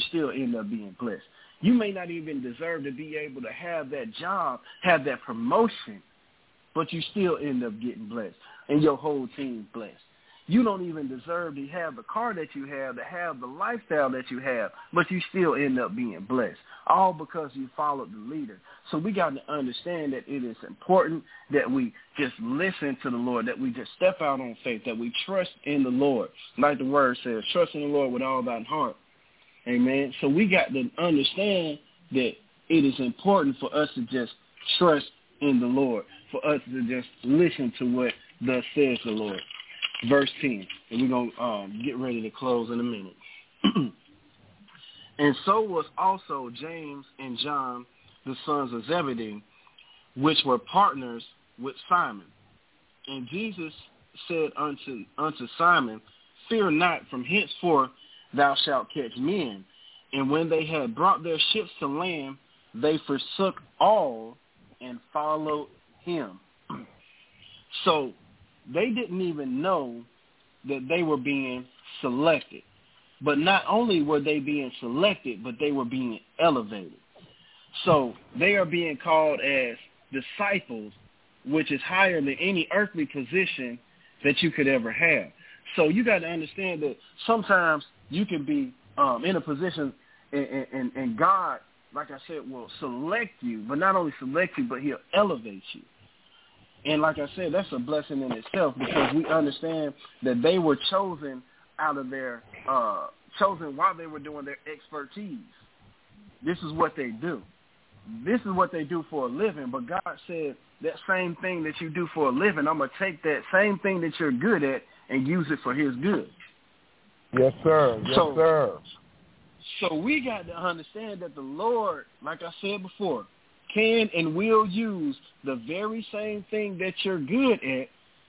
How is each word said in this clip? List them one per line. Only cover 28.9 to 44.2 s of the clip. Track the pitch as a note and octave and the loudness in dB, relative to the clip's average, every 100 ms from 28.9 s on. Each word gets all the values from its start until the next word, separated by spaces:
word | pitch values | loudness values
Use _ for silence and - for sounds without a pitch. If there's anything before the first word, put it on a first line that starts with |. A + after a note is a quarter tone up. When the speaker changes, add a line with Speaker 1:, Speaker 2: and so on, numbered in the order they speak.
| - _ _ _ _ _ _ - | -4 _ _ _ _ _ _ 0
Speaker 1:
Amen. | B2 B2+ C#3 C#3 - | 4 4 4 0 0
So | D3 | 2
we | D3+ G#3+ | 4 6
got | F#3 - | 4 2
to | C3 A#2+ - | 0 -4 -2
understand | E3+ D3+ C3 - G#3 G3 D#3+ D3 _ _ _ | 2 4 2 0 0 0 0 -6 _ _ _
that | C3 A#2+ - _ _ - | 0 0 -2 _ _ 2
it | E3 | 4
is | C#3 B2+ | 4 2
important | B2+ - F#3 G3 C#3+ C3 | -2 0 4 4 4 0
for | C3+ | -2
us | D3 D3 - | 0 -2 -2
to | A#2 | -4
just | B2+ A#2 - _ - - - | -4 -4 -8 _ -10 -2 4
trust | F3+ D3+ - - _ _ | 4 4 0 -12 _ _
in | C#3+ B2+ | 2 4
the | A#2+ | 4
Lord, | B2+ C3+ A2+ - - - | 2 2 0 -6 -16 -10
for | C#3 D3+ | -4 0
us | D3 A#2+ | 0 -2
to | B2+ A#2+ | -4 -2
just | B2+ B2 - | -4 -6 -6
listen | A#2+ D3 F3 - B2+ - | 4 6 6 4 -2 -2
to | B2+ B2 | 0 2
what | B2 - - - | 0 -2 -12 -6
thus | B2 B2+ A#2+ - | -2 0 0 4
says | C#3 A#2+ A#2+ | 4 2 -2
the | |
Lord. | G#2+ G#2+ F#2+ - - - - - - A#2 | -4 -2 -6 -10 -16 -16 -6 -6 -4 2
Verse | C#3+ C3+ - | 4 4 0
ten, | C#3+ A2 F#2 - - | -2 -2 -6 -16 -6
and | A2+ | 0
we're | C3 | 2
gonna, | B2+ A#2+ - | 2 0 -2
um, | A#2+ G#2+ G2 G#2 B2+ | -4 -4 -6 -6 -6
get | B2+ | -4
ready | C3 A#2 | -4 -4
to | A2 | -6
close | - B2+ A#2+ A2+ | -4 0 0 0
in | A#2+ | -2
a | |
minute. | A#2+ A2 F#2+ F2 - - - _ | -4 -4 -10 -18 -20 -20 -20 _
<clears throat> | - - B2+ - _ _ | 2 4 0 -4 _ _